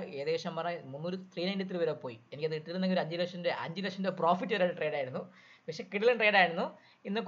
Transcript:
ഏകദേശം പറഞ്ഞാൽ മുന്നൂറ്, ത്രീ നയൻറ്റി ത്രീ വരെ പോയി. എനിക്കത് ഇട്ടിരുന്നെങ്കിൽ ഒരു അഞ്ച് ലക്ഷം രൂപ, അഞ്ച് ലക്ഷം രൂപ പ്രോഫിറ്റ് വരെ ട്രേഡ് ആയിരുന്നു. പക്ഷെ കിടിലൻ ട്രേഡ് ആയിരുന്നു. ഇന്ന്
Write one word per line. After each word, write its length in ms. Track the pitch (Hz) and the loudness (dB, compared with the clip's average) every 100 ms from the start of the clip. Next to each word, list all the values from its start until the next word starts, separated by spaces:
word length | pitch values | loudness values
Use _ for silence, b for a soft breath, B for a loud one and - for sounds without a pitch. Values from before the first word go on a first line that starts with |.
| 185 | -2
ഏകദേശം 400 | 139 147 165 170 165 | -4 -2 -2 -2 -4
പറഞ്ഞാൽ 300 | 165 170 135 | -4 -4 -8
മുന്നൂറ്, 260 | 139 170 185 - | -8 -6 -6 -8
ത്രീ 100 | - | -4
നയൻറ്റി 220 | 180 196 185 | -2 -2 -4
ത്രീ 100 | 185 | 0
വരെ 120 | 160 143 | 0 0
പോയി. 140 | 131 117 - | -6 -12 -14
എനിക്കത് 260 | 135 156 156 | -6 -4 -4
ഇട്ടിരുന്നെങ്കിൽ 380 | 156 180 185 180 | -4 0 2 2
ഒരു 60 | |
അഞ്ച് 140 | 156 170 | 2 0
ലക്ഷം 220 | 175 180 | -2 -2
രൂപ, 120 | 170 120 | -2 -2
അഞ്ച് 180 | 131 165 | -4 -4
ലക്ഷം 200 | 190 185 | -4 -2
രൂപ 100 | 190 180 | -2 2
പ്രോഫിറ്റ് 340 | 165 185 240 | 4 4 2
വരെ 200 | 208 180 - | 2 2 2
ട്രേഡ് 180 | 151 151 | -2 0
ആയിരുന്നു. 240 | 127 156 - B B B - | -2 -6 -10 B B B -10
പക്ഷെ 140 | 156 - | -10 -6
കിടിലൻ 260 | 202 226 233 | 2 4 6
ട്രേഡ് 200 | 214 202 | 6 8
ആയിരുന്നു. 240 | 175 170 285 - B B | 6 4 -2 -6 B B
ഇന്ന് 160 | 208 208 | -6 -4